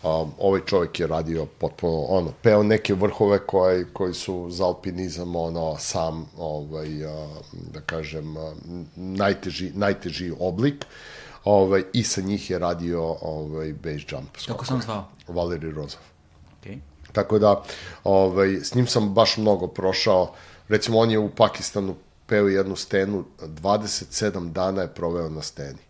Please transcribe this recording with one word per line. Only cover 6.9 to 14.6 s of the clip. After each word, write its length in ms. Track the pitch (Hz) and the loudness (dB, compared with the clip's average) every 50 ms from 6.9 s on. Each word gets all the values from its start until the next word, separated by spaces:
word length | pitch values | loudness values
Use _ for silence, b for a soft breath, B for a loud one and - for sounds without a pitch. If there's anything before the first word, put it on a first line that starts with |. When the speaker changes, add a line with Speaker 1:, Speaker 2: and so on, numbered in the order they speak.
| 78 76 76 | -8 -8 -8
Speaker 1:
a, 220 | 78 76 78 78 76 76 76 78 - 85 85 85 82 73 | -8 -10 -10 -12 -12 -14 -16 -18 -16 -16 -16 -16 -14 -16
da 80 | 76 | -12
kažem, 560 | - - - 80 78 73 78 78 76 78 78 | -10 -8 -8 -8 -8 -8 -10 -10 -10 -10 -10
a, 160 | 78 78 78 78 80 - 82 87 87 82 - _ | -10 -10 -12 -12 -14 -14 -12 -12 -12 -12 -14 _
najteži, 760 | 87 92 95 95 98 101 101 98 - - 95 78 73 92 87 73 | -14 -10 -8 -2 0 2 2 2 0 -4 -8 -8 -6 -8 -8 -4
najteži 580 | 98 101 101 98 - - 87 78 76 90 87 80 - | 0 0 0 0 0 -4 -8 -8 -6 -6 -8 -6 -2
oblik. 460 | 87 92 85 95 120 143 139 143 - B B B B B B B B B B B B | -2 -2 0 2 0 0 0 -2 -12 B B B B B B B B B B B B
Ovaj, 400 | 101 104 101 95 92 98 95 92 - - | 6 6 6 8 6 6 2 2 2 0
i 100 | 123 104 | 0 0
sa 180 | - - 101 | 0 -2 -2
njih 280 | 92 95 104 98 - - | -2 -2 -2 -4 -2 -4
je 100 | 95 87 | -4 -2
radio, 420 | 87 87 87 82 85 85 87 85 82 82 82 - | 0 -2 -2 -2 -2 -4 -2 -2 -2 -2 -4 -4
ovaj, 520 | - 80 78 78 76 76 76 80 80 78 76 | -6 -8 -6 -6 -6 -6 -6 -6 -6 -6 -8
base 320 | 76 - 82 76 73 73 - | -8 -8 -8 -8 -8 -8 -10
jump 200 | 78 67 64 - | -10 -10 -12 -12
Speaker 2:
Kako 100 | - - | -14 -14
Speaker 1:
skokove. 260 | - - 117 101 | -10 -8 -8 -8